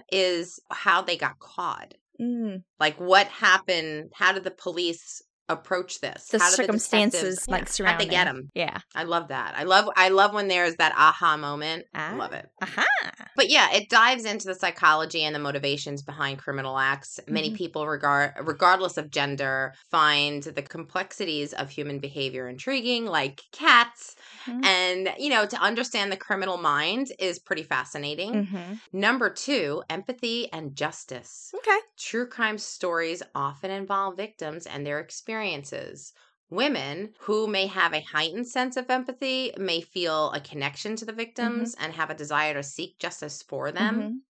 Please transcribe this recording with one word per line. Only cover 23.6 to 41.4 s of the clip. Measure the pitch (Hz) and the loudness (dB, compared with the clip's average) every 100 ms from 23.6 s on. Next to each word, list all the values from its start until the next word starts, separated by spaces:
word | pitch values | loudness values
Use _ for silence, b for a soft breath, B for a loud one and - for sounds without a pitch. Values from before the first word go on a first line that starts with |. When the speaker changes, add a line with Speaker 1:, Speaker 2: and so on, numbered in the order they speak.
| 311 247 233 - - - B B B | 8 8 6 -2 -20 -20 B B B
Speaker 2:
Mm-hmm. | 240 226 | 0 4
Speaker 1:
And, | 185 185 185 190 - | 4 2 0 -2 -4
you | 294 | 0
know, | 240 208 | 2 2
to | - | 0
understand | 196 226 240 220 202 | 0 0 -2 -2 -2
the | 185 | -4
criminal | - 190 190 180 | -2 -2 -2 0
mind | 165 143 160 226 269 - | 2 2 0 -2 -4 -4
is | 185 165 | -4 -4
pretty | - 180 | -6 -6
fascinating. | 151 131 139 151 143 151 196 214 202 | -2 -4 -4 -6 -6 -6 -2 -2 -2
Speaker 2:
Mm-hmm. | 190 175 220 - | -6 -8 -12 -10
Speaker 1:
Number | 185 202 254 214 | 0 2 2 0
two, | - - 277 147 156 - | -2 -2 0 0 -4 -6
empathy | 170 - 247 233 233 233 | -8 -6 -6 -4 -4 -6
and | 160 151 135 | -8 -10 -6
justice. | 147 - - 123 - - - 381 | -6 -6 -14 -14 -14 -20 -14 -6
Speaker 2:
Okay. | 453 403 427 - | 0 0 0 -14
Speaker 1:
True | - 226 240 | -6 -4 -4
crime | - 220 208 | -2 -2 -2
stories | - - 185 165 165 170 - | -10 -4 -2 0 -2 -4 -8
often | - 139 143 185 | -4 -4 -6 -8
involve | 196 196 196 196 180 | -6 -2 -2 -2 -4
victims | 214 - 156 160 - | -10 -8 -10 -10 -10
and | 143 143 | -8 -4
their | 147 | -6
experiences. | 156 - - 220 202 147 143 - - - - b b b _ | -6 -14 -8 -6 -4 -6 -8 -12 -12 -14 -20 b b b _
Women | 175 285 214 135 156 214 - | -2 0 0 -4 -8 -10 -10
who | - 214 220 | -2 -2 0
may | 196 196 | 0 -2
have | 190 170 | 0 0
a | 156 151 | 0 -4
heightened | 151 160 190 240 | -4 -2 -4 -4
sense | 254 254 254 | -4 -2 -4
of | 254 | -2
empathy | 254 254 254 262 262 262 - | -2 -2 -6 -4 -2 -4 -6
may | 190 165 | -4 -4
feel | 165 185 170 156 156 | -4 -4 -2 0 0
a | 147 | -2
connection | 143 151 139 139 214 220 | -8 -6 -6 -6 -8 -8
to | 220 | -10
the | |
victims | 220 233 - | -10 -10 -4